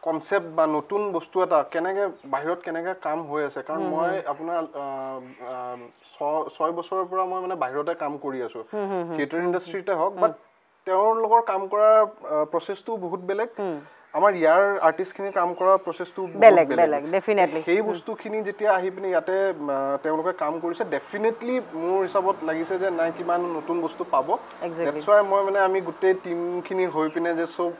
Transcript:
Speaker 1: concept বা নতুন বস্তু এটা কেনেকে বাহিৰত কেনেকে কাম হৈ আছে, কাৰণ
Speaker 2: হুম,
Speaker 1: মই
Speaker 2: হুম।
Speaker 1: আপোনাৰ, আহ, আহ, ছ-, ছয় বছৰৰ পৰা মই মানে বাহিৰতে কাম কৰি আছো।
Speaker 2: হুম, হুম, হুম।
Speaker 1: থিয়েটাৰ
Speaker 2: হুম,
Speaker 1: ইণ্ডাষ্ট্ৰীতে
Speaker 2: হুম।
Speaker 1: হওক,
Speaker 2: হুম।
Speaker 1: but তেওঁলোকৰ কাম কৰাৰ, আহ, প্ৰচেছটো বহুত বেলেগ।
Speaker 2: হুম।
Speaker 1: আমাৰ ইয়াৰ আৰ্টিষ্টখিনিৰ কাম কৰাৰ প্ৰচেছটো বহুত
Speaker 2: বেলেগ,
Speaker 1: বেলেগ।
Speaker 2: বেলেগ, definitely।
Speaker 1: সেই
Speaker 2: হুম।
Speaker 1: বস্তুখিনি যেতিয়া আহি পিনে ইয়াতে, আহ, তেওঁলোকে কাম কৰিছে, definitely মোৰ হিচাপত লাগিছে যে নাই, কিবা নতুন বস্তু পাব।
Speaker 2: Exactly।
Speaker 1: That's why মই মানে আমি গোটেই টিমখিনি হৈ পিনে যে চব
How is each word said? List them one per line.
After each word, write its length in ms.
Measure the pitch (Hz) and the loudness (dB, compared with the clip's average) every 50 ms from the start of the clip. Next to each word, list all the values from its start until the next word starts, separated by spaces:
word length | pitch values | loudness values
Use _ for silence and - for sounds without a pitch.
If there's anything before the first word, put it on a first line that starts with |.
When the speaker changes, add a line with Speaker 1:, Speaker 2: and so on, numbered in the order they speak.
Speaker 1:
concept 460 | - 165 160 156 156 - 202 202 175 165 | -4 -4 -4 -4 -4 0 -2 -2 -2 -2
বা 180 | 156 160 160 | 0 0 2
নতুন 460 | 156 156 151 147 - 202 202 208 208 | 2 2 -2 -2 -2 -4 -4 -2 -2
বস্তু 300 | 185 170 160 - - 185 | -4 -4 -6 -4 -2 0
এটা 220 | 185 170 175 151 139 - | 0 4 4 2 2 2
কেনেকে 360 | - 165 165 180 190 196 202 196 - - - | -4 -4 -4 -2 -2 -2 -2 -4 -4 -10 -10
বাহিৰত 340 | 139 135 135 143 160 175 175 | -6 -6 -4 -2 -4 -6 -6
কেনেকে 320 | 175 180 165 165 170 180 190 185 | -6 -8 -8 -6 -6 -6 -8 -6
কাম 260 | - 160 151 160 170 147 | -4 -4 -4 -4 -6 -6
হৈ 160 | 143 151 147 | -4 -4 -4
আছে, 180 | 143 135 143 | -4 -6 -8
কাৰণ 180 | 127 - 156 165 | -8 -8 -6 -6
Speaker 2:
হুম, 100 | 190 185 | -4 -4
Speaker 1:
মই 200 | 151 156 165 175 | -2 -2 -2 -2
Speaker 2:
হুম। 180 | 185 190 165 147 | -2 -4 -4 -6
Speaker 1:
আপোনাৰ, 300 | 143 143 160 165 170 170 | -6 -6 -6 -6 -4 -4
আহ, 920 | 160 156 - 147 143 139 135 135 135 135 135 131 127 127 131 - 127 123 | -6 -6 -8 -10 -8 -8 -8 -8 -8 -8 -10 -10 -12 -16 -18 -16 -14 -12
আহ, 320 | 127 127 123 123 123 123 120 120 _ _ _ _ _ - | -10 -10 -10 -10 -12 -12 -14 -20 _ _ _ _ _ -6
ছ-, 300 | 147 147 151 160 151 139 - - | -4 -2 -2 -2 -4 -6 -6 -4
ছয় 140 | 160 156 | -2 -2
বছৰৰ 340 | 170 170 165 - 190 190 185 | -2 -4 -6 -4 -4 -4 -4
পৰা 200 | 175 185 185 185 | -2 -2 -2 -2
মই 160 | 180 185 185 | -2 -2 -6
মানে 140 | 185 185 185 | -4 -6 -4
বাহিৰতে 380 | 170 139 127 131 143 147 156 170 | -2 -4 -4 -2 -4 -2 -4 -4
কাম 240 | 165 160 143 147 143 | -4 -4 -6 -6 -6
কৰি 240 | 143 143 135 131 | -6 -6 -4 -4
আছো। 220 | 123 113 - 120 110 - - | -6 -6 -6 -10 -12 -8 -6
Speaker 2:
হুম, 160 | 214 202 196 | -6 -4 -4
হুম, 140 | 196 185 170 | -4 -4 -4
হুম। 120 | 170 170 | -4 -4
Speaker 1:
থিয়েটাৰ 220 | 156 147 143 156 165 | -4 -4 -2 -2 -2
Speaker 2:
হুম, 80 | 170 | -2
Speaker 1:
ইণ্ডাষ্ট্ৰীতে 460 | 175 175 180 175 175 170 196 180 202 | 0 -2 -2 -4 -6 -10 -8 -4 -2
Speaker 2:
হুম। 100 | 196 165 | 0 0
Speaker 1:
হওক, 120 | 160 196 202 | 0 -2 0
Speaker 2:
হুম। 80 | 185 | 2
Speaker 1:
but 100 | 190 220 - - _ _ _ _ _ _ _ _ _ | 0 0 0 0 _ _ _ _ _ _ _ _ _
তেওঁলোকৰ 560 | - 185 185 202 220 226 226 226 214 220 233 | 0 2 4 4 4 4 2 2 6 6 6
কাম 260 | 233 226 202 190 196 190 | 6 4 -2 -2 -2 -2
কৰাৰ, 340 | 202 208 214 214 220 220 | 2 4 6 8 8 8
আহ, 420 | 214 214 214 - - - 151 151 151 | 6 4 0 -12 -8 -4 0 0 0
প্ৰচেছটো 540 | 151 156 170 165 - 202 190 - - 226 214 | 0 0 -4 -2 -2 -10 -8 -6 -8 -6 -6
বহুত 220 | 180 175 170 190 | -6 -6 -6 -6
বেলেগ। 300 | 180 180 196 202 226 233 - - | -4 -4 -2 -2 -2 -4 -4 -6
Speaker 2:
হুম। 220 | 202 190 165 147 143 - - - _ _ - | -6 -4 -4 -6 -8 -16 -20 -20 _ _ -2
Speaker 1:
আমাৰ 220 | 147 180 208 202 | 4 4 4 4
ইয়াৰ 440 | 180 160 156 160 180 202 202 202 190 | 6 4 6 6 6 6 4 2 4
আৰ্টিষ্টখিনিৰ 520 | 170 160 160 160 185 185 - - 196 196 | 4 2 4 2 -4 -8 -6 -10 -10 -4
কাম 220 | 190 196 175 175 180 | 0 0 0 0 0
কৰাৰ 240 | 180 185 185 190 185 | 0 4 4 4 4
প্ৰচেছটো 440 | 185 - 165 - 185 - - - | 4 -2 -6 -6 -8 -10 -8 -8
বহুত 160 | 190 180 165 - | -8 -8 0 10
Speaker 2:
বেলেগ, 300 | 214 220 196 175 160 139 | 10 12 12 12 6 4
Speaker 1:
বেলেগ। 220 | 139 - 170 160 | 4 4 4 4
Speaker 2:
বেলেগ, 140 | 151 143 143 151 | 4 0 -2 0
definitely। 500 | 170 196 190 - 214 202 180 160 143 160 160 | -2 -2 2 2 2 4 4 2 2 -4 -2
Speaker 1:
সেই 160 | 170 175 202 | 2 2 2
Speaker 2:
হুম। 80 | 220 208 | 2 0
Speaker 1:
বস্তুখিনি 540 | 208 170 - - - - - 214 208 220 214 | -4 -6 -6 -10 -10 -8 -8 -6 -6 -4 -4
যেতিয়া 300 | 190 196 202 208 214 202 | -6 -6 -2 2 2 2
আহি 160 | 185 180 190 | 2 2 -2
পিনে 200 | 185 185 196 190 | -6 -6 -6 -2
ইয়াতে, 400 | 185 165 156 - 185 190 196 196 | -2 -2 0 0 0 0 0 0
আহ, 480 | 180 156 147 143 139 135 135 139 139 139 - | -2 -4 -4 -4 -4 -2 -2 -2 -4 -2 -2
তেওঁলোকে 300 | 156 156 160 160 180 180 | -2 -2 -2 -2 -4 -4
কাম 260 | 180 160 147 156 165 | -4 -4 -4 -4 -4
কৰিছে, 240 | 160 170 - - 226 | -4 -6 -4 -4 -6
definitely 800 | 185 151 139 - - - 202 214 226 226 226 233 240 254 254 220 - - | -4 -4 -6 -6 -8 -8 -2 -2 -2 -2 -2 -6 -4 -4 -4 -4 -6 -10
মোৰ 300 | 160 165 175 185 196 190 | -6 -4 0 0 0 0
হিচাপত 320 | 180 185 202 180 190 196 185 156 | 2 0 0 2 2 0 -2 -2
লাগিছে 340 | 160 160 160 165 160 190 185 | -4 -4 -4 -4 -4 -4 -2
যে 120 | 185 190 | -2 -2
নাই, 220 | 175 165 165 165 165 - | 0 0 -2 -2 -2 -6
কিবা 200 | 175 170 175 175 | -4 -2 -2 -2
নতুন 440 | 175 175 170 160 147 160 170 175 | -2 -2 -6 -6 -4 -4 -4 -2
বস্তু 240 | 165 156 - - 180 - | -4 -4 -6 -8 -6 -2
পাব। 200 | - 139 135 147 | 0 0 0 0
Speaker 2:
Exactly। 540 | 196 - - - - - - 170 170 160 170 | -2 -4 -4 -10 -14 -10 -10 -8 -6 -4 -4
Speaker 1:
That's 220 | 147 147 151 151 180 | -2 -2 -4 2 4
why 220 | 208 208 208 196 | 6 6 6 4
মই 140 | 196 202 196 | 2 2 2
মানে 160 | 196 196 202 | 2 2 2
আমি 220 | 196 190 185 190 | 2 2 2 0
গোটেই 320 | 180 165 160 - - 190 190 | -2 -4 -8 0 2 2 2
টিমখিনি 720 | 185 - 180 170 170 175 175 180 180 175 - 196 185 185 | 2 0 -8 -6 -4 -4 -4 -4 -6 -6 -6 -2 -2 -2
হৈ 240 | 180 147 156 156 156 | -2 0 0 -2 -2
পিনে 260 | 156 170 170 170 170 | -2 -2 -2 -2 0
যে 100 | 160 170 | -2 -2
চব 260 | 160 - - 175 175 170 - | -4 -4 -4 -4 -4 -4 -6